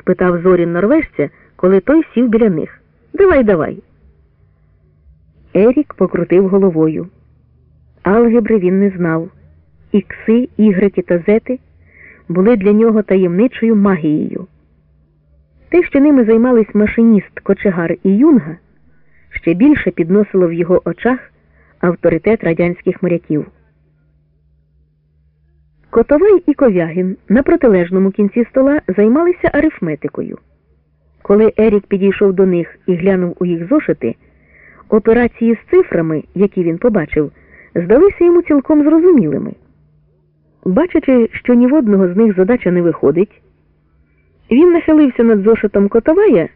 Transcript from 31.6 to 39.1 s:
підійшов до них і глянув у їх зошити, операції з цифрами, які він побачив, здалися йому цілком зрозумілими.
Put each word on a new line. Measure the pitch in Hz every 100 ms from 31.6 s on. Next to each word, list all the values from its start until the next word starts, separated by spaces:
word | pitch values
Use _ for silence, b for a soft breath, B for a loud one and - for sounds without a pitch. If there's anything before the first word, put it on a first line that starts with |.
| 220 208 -
підійшов | 196 196 190 202
до | 185 190
них | 175 160 - -
і |
глянув | 175 190 185 175 -
у |
їх | 180 170 170
зошити, | 302 - 151 117 - b b b b b b b
операції | 214 226 226 240 - 226
з | 226 -
цифрами, | 359 359 170 165 156 -
які | 185 196 190
він | 170 170
побачив, | 240 208 151 156 147 b b b b
здалися | - 175 247 392 -
йому | 349 349
цілком | 349 285 - 302
зрозумілими. | 285 320 359